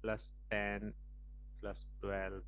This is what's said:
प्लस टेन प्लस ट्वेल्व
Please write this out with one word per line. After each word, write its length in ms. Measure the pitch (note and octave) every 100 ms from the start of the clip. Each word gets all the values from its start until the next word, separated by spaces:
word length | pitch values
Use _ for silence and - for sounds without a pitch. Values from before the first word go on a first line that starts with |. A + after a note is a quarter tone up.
प्लस 260 | A2 A2 - - -
टेन 400 | G#2 G2+ G2+ G#2 - - - - - - -
प्लस 240 | G2+ G2 - -
ट्वेल्व 400 | G2 G2 F#2+ F#2+